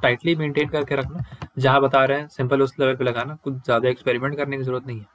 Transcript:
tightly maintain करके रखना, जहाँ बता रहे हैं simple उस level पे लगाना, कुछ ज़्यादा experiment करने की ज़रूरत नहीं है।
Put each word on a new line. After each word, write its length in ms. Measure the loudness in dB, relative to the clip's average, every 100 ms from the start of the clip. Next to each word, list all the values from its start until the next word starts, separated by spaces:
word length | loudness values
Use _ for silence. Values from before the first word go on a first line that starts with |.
tightly 320 | 0 0 0 -2
maintain 320 | 0 -2 0
करके 280 | -2 -2 -4
रखना, 280 | -4 -8 -10 -12 -12 0
जहाँ 220 | 4 4
बता 240 | 4 4
रहे 160 | 4 0
हैं 80 | -4
simple 340 | -4 0 2
उस 160 | 2 2
level 160 | 0 0
पे 80 |
लगाना, 300 | -2 -2 -6
कुछ 200 | -8 -8
ज़्यादा 340 | -6 0 2 2
experiment 480 | 0 -2 -2 -2 -4
करने 200 | -4 -4
की 60 |
ज़रूरत 240 | -4 -6 -6
नहीं 120 | -12
है। 80 | -14